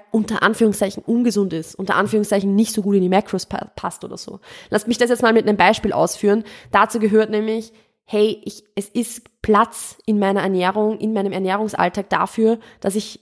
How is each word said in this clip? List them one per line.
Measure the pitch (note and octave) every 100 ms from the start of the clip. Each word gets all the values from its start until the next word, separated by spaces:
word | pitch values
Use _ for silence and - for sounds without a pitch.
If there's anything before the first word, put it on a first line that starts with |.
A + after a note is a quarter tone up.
| _
unter | A3+ G#3 G#3+
Anführungszeichen | F#3+ A3 A3 F#3+ G3 -
ungesund | - A#3 A#3+ G#3 G3
ist, | E3 D#3+ -
unter | F#3+
Anführungszeichen | F3 G3+ G#3+ G#3 G3+ G3
nicht | G3 A3
so | -
gut | G3 G3+
in |
die | F3+
Macros | F#3 G#3+ F#3+ -
pa-, | G3 - -
passt | F#3 -
oder | - -
so. | - G3 - - -
Lasst | G#3 A3+
mich | A#3
das | A#3+
jetzt | A#3+
mal | A3+
mit | A3+ G#3
einem | G3+
Beispiel | F#3 A3 G#3
ausführen. | - E3+ - G#3 G#3+ A3 - -
Dazu | G3+ G#3+ A#3
gehört | G#3+ G#3+ G#3+
nämlich, | G#3 A3 A3 A3 _ _ _
hey, | _ G#3 G#3+ -
ich, | - - -
es | - G3
ist | - A3+ - - _
Platz | - G#3 A#3 - - - -
in | G#3
meiner | G3 G3
Ernährung, | F#3 F#3 F3+ G3+ G#3+ A3
in | G#3+
meinem | G#3+ G3+
Ernährungsalltag | - F#3+ G3+ G#3+ - F3+ G#3 G3
dafür, | D#3+ - - A3 A3+ - -
dass | G3
ich | G#3 G#3 -